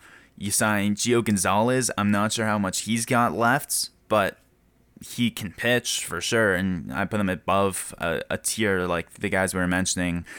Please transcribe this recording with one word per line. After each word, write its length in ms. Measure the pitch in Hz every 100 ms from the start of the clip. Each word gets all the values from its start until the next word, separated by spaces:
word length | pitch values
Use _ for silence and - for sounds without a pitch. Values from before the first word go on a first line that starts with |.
| - - - -
You 140 | 101
sign 440 | - 110 104 101 101
Gio 280 | 120 117
Gonzalez. 640 | 110 101 95 101 117 127 117 -
I'm 140 | 104
not 220 | 104 107
sure 120 | 117 107
how 140 | 104
much 220 | 95 -
he's 240 | 104 117 113
got 280 | 120 117
left, 560 | 85 117 143 - - - - _
but 280 | 107 95 - _ _ _ _ _ -
he 280 | - - 120
can 200 | - 104
pitch 540 | - 120 123 - - -
for 160 | 87
sure, 320 | - 117 107
and 400 | 90 95 87 50
I 120 | 78 98
put 140 | 107
him 80 | 98
above 640 | 92 - 95 98 - - -
a, 240 | 85 71 -
a 80 | -
tier 480 | - - 107 92 90
like 300 | 85 - -
the 140 | 101
guys 220 | 95 95
we 80 | 92
were 60 | 90
mentioning, 600 | 90 95 92 87 87 -